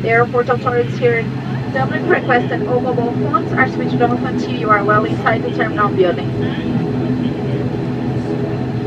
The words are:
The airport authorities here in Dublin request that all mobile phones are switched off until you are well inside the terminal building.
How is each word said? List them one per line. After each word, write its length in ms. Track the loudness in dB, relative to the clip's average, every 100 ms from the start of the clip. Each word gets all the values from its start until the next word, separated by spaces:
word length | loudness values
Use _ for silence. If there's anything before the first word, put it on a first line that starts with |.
The 60 | 2
airport 400 | 2 4 2 2
authorities 460 | 0 0 0 0 2
here 160 | 2 2
in 580 | -2 -4 -4 -4 -2
Dublin 340 | -2 0 0 2
request 420 | 2 4 2 2
that 180 | -2 0
all 120 | 0
mobile 320 | 2 0 0
phones 400 | 0 0 0 0
are 140 | 0 0
switched 280 | 0 -2 2
off 180 | 2 2
until 300 | -2 -2 -2
you 180 | -2 2
are 140 | 2
well 220 | 4 2 2
inside 360 | 0 0 0
the 80 | 0
terminal 400 | -2 -2 0 0
building. 400 | 2 2 2 -2 -2 -2 -2 -2 0 0 -2 0 0 0 -2 -2 -2 -2 -2 -2 -2 -2 -2 -2 -2 -2 -2 -2 -2